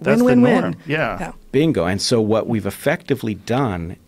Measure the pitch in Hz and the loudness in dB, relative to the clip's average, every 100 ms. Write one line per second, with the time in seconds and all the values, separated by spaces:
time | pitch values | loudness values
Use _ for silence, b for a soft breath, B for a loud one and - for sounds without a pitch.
0 | - 226 247 247 240 208 175 160 156 156 | 0 4 4 6 4 4 0 -6 -6 -2
1 | 127 92 - - - 131 160 107 82 98 | -2 -4 -10 -12 -4 0 2 2 -2 -2
2 | - 120 107 110 101 113 98 - 139 170 | 0 0 2 0 0 -2 -4 -4 -4 -4
3 | - 127 117 92 92 120 135 90 82 - | -4 -4 -4 -8 -4 -2 -2 -4 -8 -12